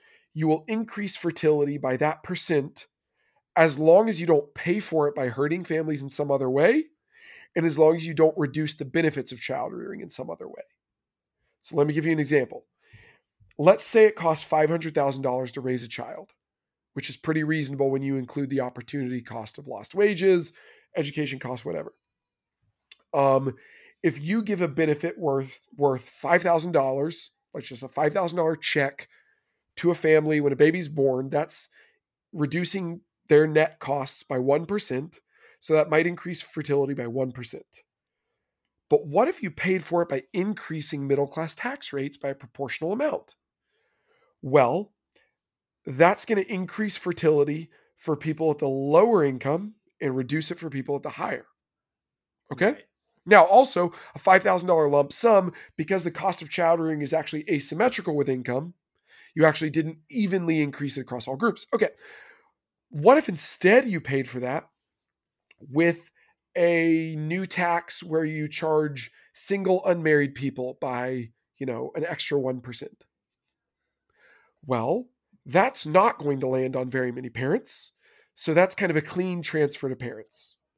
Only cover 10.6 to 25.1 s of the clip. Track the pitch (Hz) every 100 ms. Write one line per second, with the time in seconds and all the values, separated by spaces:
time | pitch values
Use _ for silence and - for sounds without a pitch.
10.6 | - _ _ _ _ _ _ _ _ _
11.6 | - 156 151 151 160 156 139 147 120 156
12.6 | _ _ _ - _ _ _ _ _ -
13.6 | 160 214 - 226 214 214 170 156 - 156
14.6 | 156 165 160 147 139 131 135 127 127 135
15.6 | 127 127 117 - 117 - 196 _ _ _
16.6 | _ _ _ 139 - - 160 156 151 160
17.6 | 139 139 139 135 135 135 123 147 135 135
18.6 | 123 - 117 143 123 127 120 113 107 -
19.6 | 147 104 107 196 208 175 190 175 151 -
20.6 | - _ _ - 143 151 143 131 123 123
21.6 | - 85 - _ _ _ _ _ _ _
22.6 | _ _ _ - _ 147 139 135 135 -
23.6 | _ - _ _ 165 139 156 226 214 185
24.6 | 170 135 156 151 170